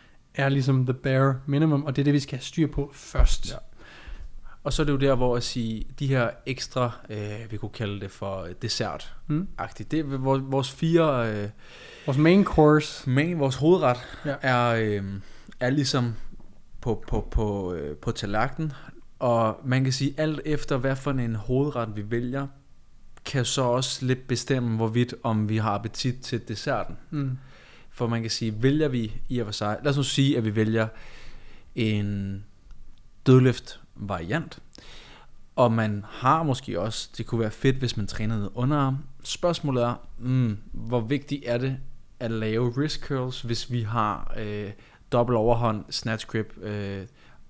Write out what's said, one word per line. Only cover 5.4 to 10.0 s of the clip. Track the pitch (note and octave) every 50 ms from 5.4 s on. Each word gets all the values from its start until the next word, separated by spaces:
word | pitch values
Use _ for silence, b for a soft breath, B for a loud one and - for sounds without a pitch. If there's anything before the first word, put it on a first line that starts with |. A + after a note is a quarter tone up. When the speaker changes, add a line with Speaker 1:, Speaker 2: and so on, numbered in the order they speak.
Speaker 2:
sige, | - - - B2 A2+ A2+ A2 G#2+ - - - -
de | C#3+
her | C3 C3+ B2+ A#2+ A2+ - - -
ekstra, | C3+ C3 C3 - - - C3 B2 A#2 A2 - - -
øh, | G#2+ G#2+ G#2 G#2 G#2 A2 A#2 G#2
vi | G#2+
kunne | G2+ - G#2
kalde | - - A2+ G2+ G#2 G2+
det | G2+ F#2+
for, | - - G2+ G2 F#2+ F#2+
øh, | E2+ E2+ F2+ -
dessert-agtigt. | - G#2 - - A#2 F#2 C#2+ - - - - - - -
Speaker 1:
Mm. | D3+ D#3+ G3 G3 - - - - - - G#2+ -
Speaker 2:
Det | D3
er | D#3+